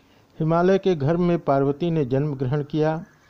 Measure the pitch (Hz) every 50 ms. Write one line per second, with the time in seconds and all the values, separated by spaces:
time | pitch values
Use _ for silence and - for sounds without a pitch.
0 | _ _ _ _ _ _ _ - 160 156 165 170 175 185 196 190 - 190 180 147
1 | 131 147 170 175 180 175 170 165 - 147 139 139 139 139 139 143 175 170 165 160
2 | 143 120 131 131 147 151 139 131 139 123 151 147 139 - - 151 151 156 156 165
3 | 196 - _ _ _